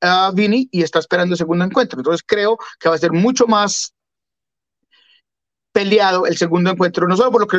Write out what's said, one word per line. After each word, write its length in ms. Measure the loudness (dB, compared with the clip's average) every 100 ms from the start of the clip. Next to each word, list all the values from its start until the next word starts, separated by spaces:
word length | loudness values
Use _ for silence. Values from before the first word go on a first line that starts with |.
a 320 | 0 0 0
Vini 340 | 0 0 0 -2
y 100 | -4
está 160 | -2 -2
esperando 360 | -2 -2 0
el 40 | -2
segundo 260 | -2 -2
encuentro. 360 | 0 0 -2 -4
Entonces 240 | -4 -4 -2
creo 320 | 0 0 -2 -6 -4
que 80 | -2
va 80 | 0
a 20 |
ser 140 | 0
mucho 340 | 2 0 2 2
más 480 | 2 0 -4 -10 _ _ _ _ _ _ _ _ _ _ _ _ _ _ _ _ _ _
peleado 540 | -2 2 2 2 2 0
el 100 | 0
segundo 340 | 0 2 0
encuentro, 360 | 0 -2 0 0
no 100 | 2
solo 140 | 2
por 120 | 2
lo 40 |
que 120 | 0